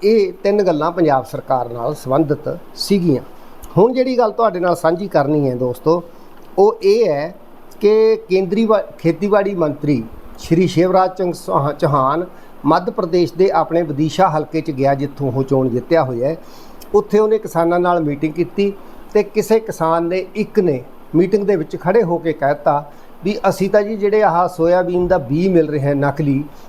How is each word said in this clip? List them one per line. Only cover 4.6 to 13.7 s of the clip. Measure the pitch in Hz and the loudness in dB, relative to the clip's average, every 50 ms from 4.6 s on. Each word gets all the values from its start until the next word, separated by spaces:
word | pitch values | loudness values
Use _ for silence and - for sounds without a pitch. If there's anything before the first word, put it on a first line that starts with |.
| 175 180 170 | 0 0 0
ਸਾਂਝੀ | - - 160 175 175 202 | 0 0 0 0 0 -2
ਕਰਨੀ | 185 - 160 139 135 156 151 143 131 | -2 0 0 2 2 0 0 0 0
ਹੈ | 123 | -2
ਦੋਸਤੋ, | 123 127 123 120 - - 156 165 175 170 - - - - - - - - - - | -2 -2 -4 -4 -2 0 0 0 0 -2 -8 -16 -20 -20 -20 -20 -20 -20 -6 0
ਉਹ | 185 196 214 440 - - | 2 4 4 2 2 2
ਇਹ | 196 208 233 226 180 | 2 4 4 4 2
ਹੈ | 147 139 151 175 180 - - - - - - - - - | 0 -2 -4 -6 -10 -14 -20 -20 -20 -20 -20 -20 -6 0
ਕਿ | - 202 214 220 220 220 220 220 - - | 2 4 4 4 4 4 2 0 0 0
ਕੇਂਦਰੀ | 185 185 190 170 202 226 226 | 0 0 0 0 0 0 2
ਵਾ-, | 214 220 196 - - - | 2 2 0 0 -4 -8
ਖੇਤੀਬਾੜੀ | - - 165 160 160 202 202 202 202 202 196 202 | -4 -2 -2 0 0 0 2 2 2 2 0 -2
ਮੰਤਰੀ | 170 160 151 143 - - 147 143 117 110 - - - - - - | -2 -2 -2 -2 -2 -2 0 0 0 -2 -6 -12 -16 -16 -16 -16
ਸ਼੍ਰੀ | - - - 165 165 185 | -10 -4 0 2 2 2
ਸ਼ਿਵਰਾਜ | 170 - 156 175 185 190 190 185 185 190 | 2 2 2 2 4 4 2 2 2 0
ਸਿੰਘ | - 185 180 160 | -2 -4 -4 -4
ਚੌਹਾ-, | - - 185 190 160 139 147 143 | -6 -6 -4 -2 -2 0 -2 -2
ਚੌਹਾਨ | - 175 147 147 139 131 135 147 165 180 - - - - - - - - | -2 0 0 2 2 2 2 0 -2 -4 -6 -10 -18 -20 -20 -12 -4 0
ਮੱਧ | 143 160 175 180 233 | 2 2 2 0 -2
ਪ੍ਰਦੇਸ਼ | 226 - 185 165 170 180 170 147 - | -4 -4 -4 0 0 0 0 0 0
ਦੇ | 160 185 196 | 0 2 2
ਆਪਣੇ | - 165 156 - | 2 0 0 0